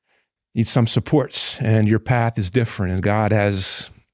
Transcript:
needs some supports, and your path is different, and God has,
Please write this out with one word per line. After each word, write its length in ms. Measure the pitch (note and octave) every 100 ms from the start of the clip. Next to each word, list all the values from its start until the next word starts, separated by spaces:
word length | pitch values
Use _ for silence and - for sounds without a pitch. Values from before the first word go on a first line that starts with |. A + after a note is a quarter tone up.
| _ _ _ _ _ C3
needs 140 | A2
some 180 | C3+ A#2
supports, 720 | - - D3+ C3 - - -
and 280 | A#2 A2 G#2
your 100 | A2
path 380 | - B2 A#2 A2+
is 120 | F2+
different, 420 | B2 A#2 - F#2
and 80 | F#2
God 280 | G2 G#2 G#2+
has, 580 | G#2 G2+ G2 F#2+ - - - _